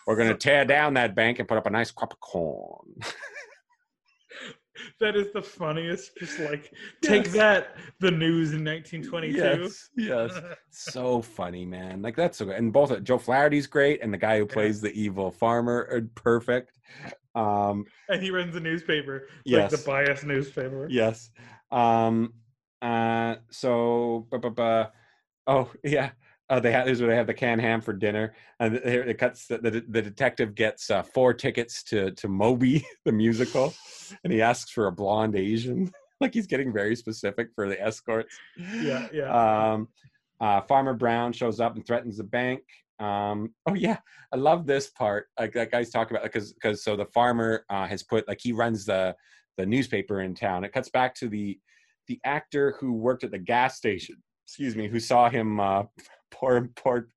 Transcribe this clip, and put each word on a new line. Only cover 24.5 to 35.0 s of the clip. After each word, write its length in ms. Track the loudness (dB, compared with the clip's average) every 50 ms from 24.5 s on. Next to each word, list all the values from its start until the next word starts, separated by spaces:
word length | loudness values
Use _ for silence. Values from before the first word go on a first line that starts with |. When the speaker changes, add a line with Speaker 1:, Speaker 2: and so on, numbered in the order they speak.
Speaker 1:
bu-, 340 | -2 0 0 2 2 2 0 -2 -6 _ _ _ _ _ _ _ _ _ -2 2
oh, 240 | 2 2 2 0 -6 -8 -4
yeah. 280 | -2 0 0 0 -2 -6 _ _ _ _ _ _ 0
Uh, 80 | 0 2
they 140 | 4 4 4
ha-, 100 | 4 4
this 100 | 2 2
is 80 | 2
where 100 | 2 4
they 40 | 4
have 120 | 4 2 0
the 60 | -2
canned 280 | -2 0 0 2 2
ham 180 | 2 2 0 0
for 140 | -2 -4 -4
dinner, 400 | -2 -2 0 0 0 -2 -4 -6 -12 -20 -16 _ -2
and 140 | 0 0 0
th-, 100 | 0 0
here 200 | 0 0 0 0
it 160 | -2 -2 0
cuts. 260 | 0 0 0 -4 -10
The, 140 | -8 -6 -4
the, 260 | -2 -2 -2 -2 -4 -4
the 140 | -2 -2
detective 540 | -2 -2 -2 -2 -2 0 0 0 -2 -2 0
gets, 340 | 0 0 0 0 -2 -2 -2
uh, 140 | 0 0 -2
four 280 | 0 2 4 4 4
tickets 520 | 4 2 0 -2 -2 -2 -4 -4 -6 -14 -8
to, 260 | -4 -2 0 0 -2
to 160 | -4 -6 -6 -4
Moby, 560 | 0 2 4 4 4 4 4 4 4 2 0 -4 -10
<laughs> 100 | _ -2
the 60 | 0
musical, 600 | 2 2 4 2 2 2 0 -2 0 0 0 0 -2 -6 -16 -20 -20 -20 -20 -20 -14 -8 -4
and 100 | -2 0
he 80 | 2
asks 300 | 4 4 2 0 -2 -8
for 160 | -2 -2 0 0
a 40 |
blonde 440 | 0 -2